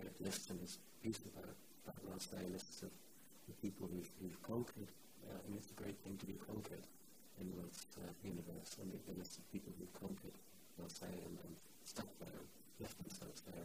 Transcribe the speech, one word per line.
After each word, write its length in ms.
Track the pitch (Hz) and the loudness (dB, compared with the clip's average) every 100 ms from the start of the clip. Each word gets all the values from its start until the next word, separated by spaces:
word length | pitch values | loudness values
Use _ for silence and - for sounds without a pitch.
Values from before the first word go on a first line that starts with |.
great 160 | - - | -2 2
lists 320 | 95 92 - | 4 4 4
in 80 | 90 | 2
his 240 | 90 - - - - | 2 -2 -6 2 4
piece 160 | 110 - | 4 2
about, 240 | - - - - - - | -2 -4 -4 -8 -8 -4
about 120 | - - | -2 0
Marseille, 400 | 92 - 95 92 | 0 2 4 4
lists 320 | 92 - - | 4 2 -2
of 80 | - - - - - - - | -2 -2 -10 -10 -10 -8 -6
the 80 | - | 2
people 240 | 101 - 92 | 2 4 4
who've, 260 | 90 85 - | 4 2 0
who've 240 | 92 82 | 0 0
conquered, 480 | - 113 123 - 101 - - - - | 4 6 6 2 -4 -4 -10 -8 -4
uh, 160 | 95 101 | -2 2
and 80 | 101 | 0
it's 80 | - | 0
a 80 | - | 0
great 200 | 101 101 | 2 2
thing 160 | 98 98 | 0 0
to 80 | 95 | 2
be 160 | 98 | 0
conquered 400 | - 107 - - - - - - - - | 2 2 2 -2 -4 -10 -12 -12 -8 0
in 160 | - | 2
this, 320 | - 123 - - - | 4 2 -2 -4 -2
uh, 80 | 87 - 98 | -2 0 2
universe, 560 | 87 85 85 - - | 2 2 -2 -2 -2
and 80 | 95 | 0
the, 80 | 98 104 | 0 0
the 20 | 92 | 0
list 160 | 92 - | 0 -4
of 80 | - | 0
people 160 | - - - | 0 0 -2
who've 160 | 180 | -2
conquered 400 | - 196 196 - - - - - - | 0 2 2 -2 -6 -8 -10 -8 -4
Marseille 400 | - - 90 90 | -4 0 0 0
and, 160 | - 85 | 0 -2
and 160 | - - - - - | -2 -6 -8 -10 -4
stuck 240 | - - - | 0 0 -2
there, 240 | - - - - - - | -4 -4 -4 -8 -8 -4
left 160 | - - - | -2 -2 -4
themselves 360 | - - - - | -2 -2 -4 -4
there, 180 | 170 | -2